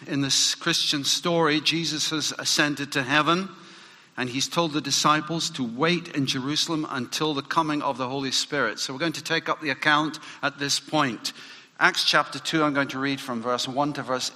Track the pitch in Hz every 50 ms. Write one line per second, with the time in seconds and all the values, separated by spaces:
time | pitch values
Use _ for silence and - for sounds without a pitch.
0 | - - 147 139 139 135 - - - - - - - 170 160 - - - - 147
1 | 135 - - - - 175 170 165 165 147 147 156 143 - 151 165 165 147 151 147
2 | - - 160 151 131 - 127 - 127 - - - 151 147 147 135 143 135 - 147
3 | 131 123 143 151 151 151 170 180 190 190 - - - - - - - - - -
4 | - - _ - 127 123 120 135 131 - - 170 170 160 143 151 131 139 131 -
5 | - 151 151 156 151 151 165 165 156 - - - 131 113 113 123 156 165 175 170
6 | 165 - - 147 135 131 - 135 127 139 151 151 - 165 165 156 151 - - 131
7 | 120 - - - 156 156 151 139 135 - - 165 160 151 151 147 - 139 131 120
8 | 131 123 135 139 135 131 120 - - - 147 143 123 110 - - - - 131 135
9 | 165 165 143 139 - - 165 160 151 160 147 - 156 147 131 - - 156 151 151
10 | 156 151 143 - - - - - - 143 139 147 143 139 - - - - 160 151
11 | 143 127 107 92 - - - - - - - - - - _ - 156 180 - -
12 | - - - 156 147 - - 135 - - - 160 151 147 139 143 139 123 131 131
13 | 135 139 139 135 135 131 120 117 110 123 123 120 - 135 123 135 143 151 143 139
14 | 120 120 131 123 - - -